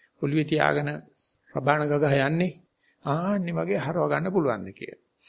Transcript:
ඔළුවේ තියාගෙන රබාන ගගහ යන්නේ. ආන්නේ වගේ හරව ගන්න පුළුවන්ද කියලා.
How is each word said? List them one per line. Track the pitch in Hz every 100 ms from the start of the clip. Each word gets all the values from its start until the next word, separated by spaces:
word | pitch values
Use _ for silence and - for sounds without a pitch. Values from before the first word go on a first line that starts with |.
| _ _
ඔළුවේ | 143 156 151
තියාගෙන | 151 147 147 147 151 - _ _ _ _
රබාන | - 135 151
ගගහ | 147 147 147 139
යන්නේ. | 135 165 180 - _ _ _ _ 147
ආන්නේ | 151 180 208 170
වගේ | 165 170 196
හරව | 131 165 151
ගන්න | 147 180
පුළුවන්ද | 190 143 107 92
කියලා. | - - - _ _